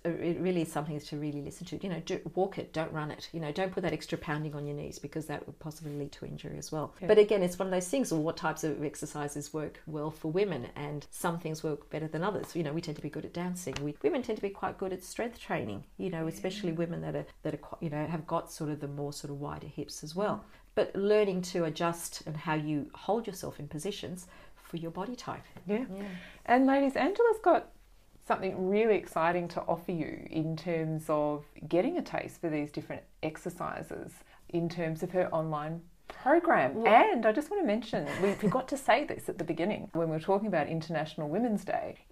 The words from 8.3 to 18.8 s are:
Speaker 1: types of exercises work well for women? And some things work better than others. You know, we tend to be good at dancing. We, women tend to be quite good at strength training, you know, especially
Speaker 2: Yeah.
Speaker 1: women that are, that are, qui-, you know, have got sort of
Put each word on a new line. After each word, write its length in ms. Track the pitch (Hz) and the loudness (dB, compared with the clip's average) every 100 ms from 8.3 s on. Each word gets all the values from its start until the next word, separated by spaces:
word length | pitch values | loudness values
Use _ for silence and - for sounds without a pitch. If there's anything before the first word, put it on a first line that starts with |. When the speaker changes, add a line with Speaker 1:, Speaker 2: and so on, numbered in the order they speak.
| 160 | 0
Speaker 1:
types 260 | 156 147 | -2 -2
of 180 | 160 139 | -2 -2
exercises 680 | 147 139 - 151 147 147 147 | -4 -6 -8 -6 -6 -6 -6
work 280 | 156 151 - - | -6 -8 -10 -10
well 240 | 151 151 | -6 -6
for 200 | 156 160 | -6 -2
women? 380 | 170 208 143 120 - | 0 2 0 -6 -8
And 300 | 147 147 - | -6 -8 -10
some 280 | - 180 170 | -4 -2 -2
things 240 | 165 156 | -4 -4
work 280 | 160 147 - | -4 -4 -6
better 180 | 151 156 | -6 -4
than 140 | 156 | -2
others. 340 | 180 185 - 170 | -2 -2 -4 -4
You 60 | |
know, 100 | 151 | -2
we 80 | 160 | -2
tend 160 | 170 147 | -4 -6
to 60 | |
be 80 | 147 | -6
good 160 | 156 175 | -8 -8
at 80 | |
dancing. 400 | 175 180 180 - 135 | -4 -4 -4 -6 -4
We, 120 | 147 151 | -6 0
women 200 | - 311 | 0 0
tend 140 | 247 220 | -2 -2
to 60 | |
be 80 | 202 | -4
quite 280 | 196 190 - | -4 -6 -4
good 160 | 190 | -4
at 100 | 185 | -6
strength 340 | - - 233 233 | -8 -6 -6 -6
training, 460 | - 180 208 - - - | -4 -4 -4 -8 -10 -6
you 100 | 190 | -4
know, 180 | 165 160 | -2 -4
especially 440 | 160 185 185 175 | -2 -4 -2 -2
Speaker 2:
Yeah. 60 | 160 | 0
Speaker 1:
women 260 | 170 165 | -2 -2
that 120 | 160 | -4
are, 120 | 147 147 - | -6 -6 -8
that 120 | 156 | -6
are, 40 | 151 | -6
qui-, 280 | - - 165 | -8 -6 -4
you 40 | |
know, 160 | 147 151 | -2 -2
have 200 | 165 151 | -4 -2
got 240 | 165 160 | -4 -4
sort 200 | - 156 | -6 -4
of 100 | 147 | -4